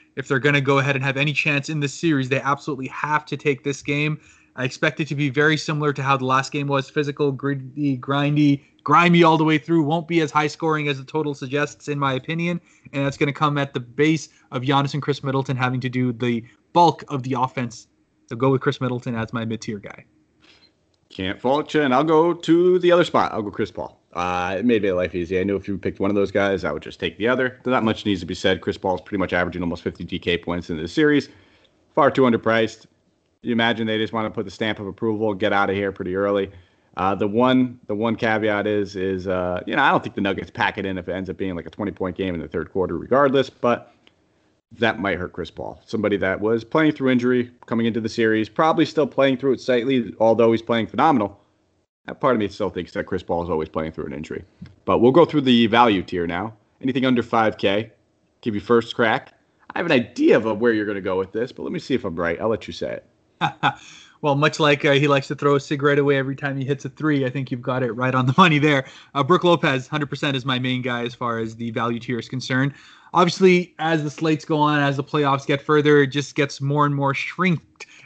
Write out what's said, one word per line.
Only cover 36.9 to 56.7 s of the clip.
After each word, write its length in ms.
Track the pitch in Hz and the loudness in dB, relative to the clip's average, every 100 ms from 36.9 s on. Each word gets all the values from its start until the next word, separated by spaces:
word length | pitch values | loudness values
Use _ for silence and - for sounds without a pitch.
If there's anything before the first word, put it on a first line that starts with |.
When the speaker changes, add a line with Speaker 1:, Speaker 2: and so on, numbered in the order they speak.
| - | -4
Speaker 2:
Uh, 180 | 92 98 | -2 0
the 120 | 104 | 0
one, 520 | 107 127 127 127 120 - | 2 4 4 2 -4 -8
the 80 | 104 | -4
one 200 | 113 110 | -2 0
caveat 520 | 117 110 107 104 104 | 0 0 0 0 0
is, 300 | 104 98 98 | -2 -2 -4
is, 280 | 95 95 92 | -4 -4 -2
uh, 360 | 92 90 90 - | -2 -2 -4 -4
you 80 | - | 0
know, 60 | |
I 100 | 143 | 2
don't 120 | 175 | 2
think 100 | 113 | -2
the 80 | - | -4
Nuggets 300 | 98 90 82 | -2 -4 -6
pack 260 | - 101 95 | -2 -2 -2
it 80 | 95 | -6
in 120 | 92 | -6
if 100 | 87 | -6
it 60 | |
ends 160 | 90 92 | -6 -8
up 80 | 87 | -6
being, 180 | 95 87 | -6 -8
like, 100 | 78 | -10
a 40 | |
twenty-point 480 | - 101 90 92 87 | -8 -8 -4 -6 -4
game 180 | 95 85 | -4 -4
in 60 | |
the 80 | 71 | -6
third 220 | 90 78 | -8 -6
quarter 260 | 98 90 85 | -2 -2 -4
regardless, 520 | - 127 143 135 127 | 0 2 4 2 0
but 460 | - 120 117 - _ _ _ _ _ _ _ _ 101 | -2 -2 -2 -4 _ _ _ _ _ _ _ _ -2
that 220 | 113 - | -2 0
might 180 | 98 87 | -4 -4
hurt 140 | 87 | -6
Chris 180 | - 82 | -10 -12
Paul. 320 | - 55 60 - | -12 -14 -14 -8
Somebody 320 | 110 104 98 | -4 0 0
that 220 | 95 95 | 0 -2
was 240 | 104 117 113 | -2 -2 -2
playing 260 | 156 156 | 0 0
through 200 | 151 131 | 0 0
injury 380 | 127 123 123 120 - - | 2 2 0 -2 -10 -6
coming 200 | 117 117 | -2 -2
into 160 | 113 | -2
the 80 | 110 | -4
series, 400 | 113 110 110 110 | 0 2 2 0
probably 360 | - 160 165 151 | 0 2 2 2
still 220 | - 135 | 0 0
playing 300 | - 135 131 | 2 2 2
through 160 | 135 | 0
it 80 | 120 | 0
slightly, 520 | - 123 120 131 104 - | 0 0 2 0 -2 2
although 320 | 110 110 117 | 4 6 4
he's 100 | 113 | 4
playing 260 | - 117 104 | 0 -2 -2
phenomenal. 520 | 107 156 135 98 - _ _ _ _ _ _ - | 2 4 4 0 -6 _ _ _ _ _ _ -18
That 140 | - | -2
part 160 | 143 120 | 0 0
of 40 | |
me 100 | 101 | -2
still 200 | - 98 | -4 -6
thinks 220 | 92 85 | -6 -8
that 120 | 98 85 | -8 -6
Chris 180 | 92 | -6
Paul 200 | - 87 | -4 -4
is 60 | 85 | -2
always 200 | 80 78 | -4 -4
playing 240 | 82 80 | -6 -8
through 140 | - - | -8 -10
an 60 | |
injury. 300 | 69 78 - - _ - _ - | -10 -10 -12 -14 _ -20 _ 0
But 140 | 90 | 4
we'll 120 | 117 | 6
go 140 | 147 156 | 6 6
through 160 | 151 | 4
the 260 | 131 120 113 | 4 4 6
value 360 | 117 120 98 | 6 6 4
tier 240 | 85 90 85 | -2 -4 -4
now. 260 | 85 107 117 _ | -4 -8 -12 _